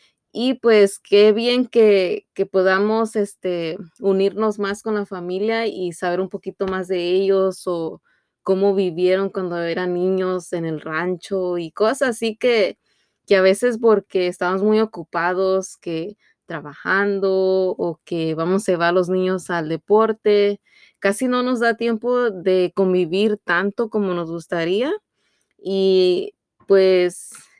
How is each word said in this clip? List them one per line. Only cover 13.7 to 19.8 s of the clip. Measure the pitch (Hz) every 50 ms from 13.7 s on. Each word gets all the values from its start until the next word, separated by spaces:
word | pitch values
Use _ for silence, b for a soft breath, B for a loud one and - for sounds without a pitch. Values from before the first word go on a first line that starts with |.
| 233 226
porque | 233 233 214 202 - _ - 185 180 180
estamos | 175 - 180 180 185 190
muy | 196 214 214 214
ocupados, | 220 214 - 180 160 - - 165 170 180 180 185 190 190 190 190 185 - - -
que | - 175 165 160 165 208 214 - _ _ _ _ _
trabajando | - 165 147 143 147 143 - - 175 185 196 202 202 196 196 196 190 190 190 190 190 190 190 190 185 -
o | - 185 175 160 - _
que | - 175 165 160 160 160
vamos | 160 165 180 190 202 - 196
a |
llevar | 180 165 170 170
a |
los | 175 185 175 170
niños | 185 185 185 185 185 185 - -
al | 180 170 156 151
deporte, | 165 160